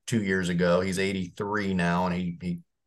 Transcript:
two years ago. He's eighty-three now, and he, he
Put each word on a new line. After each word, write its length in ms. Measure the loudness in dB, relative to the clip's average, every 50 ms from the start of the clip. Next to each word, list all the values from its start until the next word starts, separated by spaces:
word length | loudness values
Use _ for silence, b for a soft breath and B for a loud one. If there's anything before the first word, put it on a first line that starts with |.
| -8
two 160 | -2 -2 0 0
years 260 | 2 0 0 0 0
ago. 300 | 0 2 4 4 4 4
He's 180 | 2 0 0 0
eighty-three 760 | 0 0 0 -2 -4 -6 -6 -6 -6 -4 -2 -2 -2 0 0
now, 320 | 0 2 2 2 2 2
and 80 | 0 0
he, 240 | -2 -2 -4 -6 -6
he 200 | -4 -6 -6 -6 -8 _ _ _ _